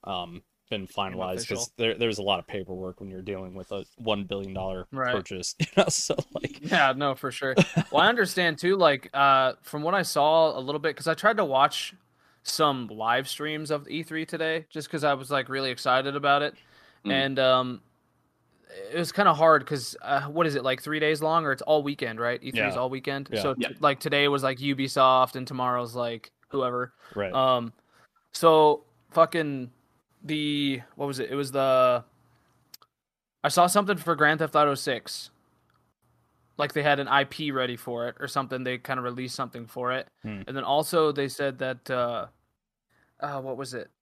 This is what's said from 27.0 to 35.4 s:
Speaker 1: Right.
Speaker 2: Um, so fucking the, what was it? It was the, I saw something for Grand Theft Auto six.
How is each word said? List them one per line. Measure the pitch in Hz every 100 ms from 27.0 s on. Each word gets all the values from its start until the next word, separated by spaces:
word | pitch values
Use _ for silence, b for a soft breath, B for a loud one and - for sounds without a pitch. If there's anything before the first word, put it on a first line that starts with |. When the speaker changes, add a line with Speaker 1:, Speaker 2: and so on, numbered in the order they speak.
| -
Speaker 1:
Right. | 104 98
Speaker 2:
Um, | 131 131 127 117 - b b b _ _
so | - 165 156 151 147 _ _ _
fucking | - 160 175 151 139 123 _ _ _ _ _
the, | 143 156 147 147 143 131 120 -
what | 143
was | 131
it? | 143
It |
was | 139 139
the, | 135 135 131 127 123 117 _ _ _ _ _ _ - _ _ _ _ _ _
I | 147
saw | 170 180
something | 202 202 190
for | 170 151
Grand | 151 156
Theft | 160
Auto | 156 147
six. | 139 - 120 - - - _